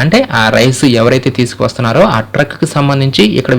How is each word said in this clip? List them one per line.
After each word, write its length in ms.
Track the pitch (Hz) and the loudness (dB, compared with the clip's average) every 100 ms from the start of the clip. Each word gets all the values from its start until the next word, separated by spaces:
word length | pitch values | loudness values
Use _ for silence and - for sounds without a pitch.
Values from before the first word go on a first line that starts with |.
అంటే 180 | 135 214 262 117 | 0 0 0 0
ఆ 20 | 110 113 | 0 2
రైస్ 260 | 123 131 147 117 | 2 2 2 2
ఎవరైతే 300 | 117 131 135 127 | 2 2 0 -2
తీసుకువస్తున్నారో 640 | 120 - 110 - 117 120 202 113 | -4 -2 -6 -2 -2 0 0 -2
ఆ 20 | 110 | -4
ట్రక్‌కి 320 | - 147 - 156 | -4 -4 -4 -4
సంబంధించి 480 | 151 143 139 135 131 214 147 | -2 0 0 0 0 0 0
ఇక్కడ 160 | 127 | 0